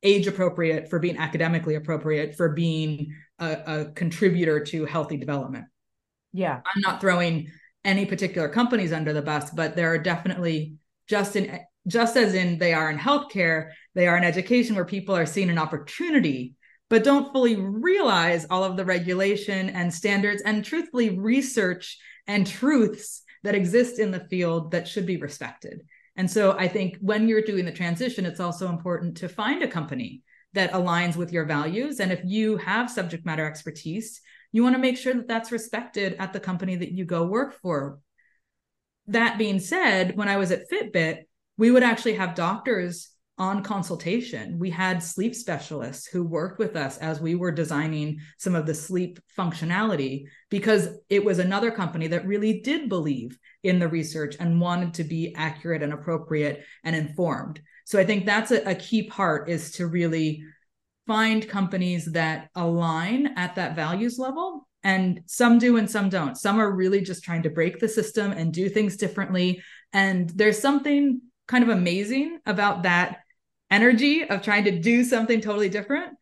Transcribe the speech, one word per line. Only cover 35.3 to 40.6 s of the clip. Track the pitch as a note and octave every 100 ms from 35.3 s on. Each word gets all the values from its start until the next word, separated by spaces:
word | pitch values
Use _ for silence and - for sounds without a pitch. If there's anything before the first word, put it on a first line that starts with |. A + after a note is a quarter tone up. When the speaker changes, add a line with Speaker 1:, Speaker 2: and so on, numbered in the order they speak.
| A3+ A3+
Speaker 1:
respected | A#3 A3+ G#3+ B3 - G3 F3
at | F#3+
the | G3
company | F#3+ F3+ F#3 F3+
that | E3+
you | F3+
go | E3+ F3 E3+
work | G#3+ C#4 -
for. | F#3 D3+ C#3 C#3+ _ _ _ _ _ _ _ _ _ _ -
That | G#3+ A#3 A3+
being | G#3+ G3
said, | F3+ F4+ E4 F#3+ F#3 F#3
when | G3+
I | G3
was | F#3
at | F3+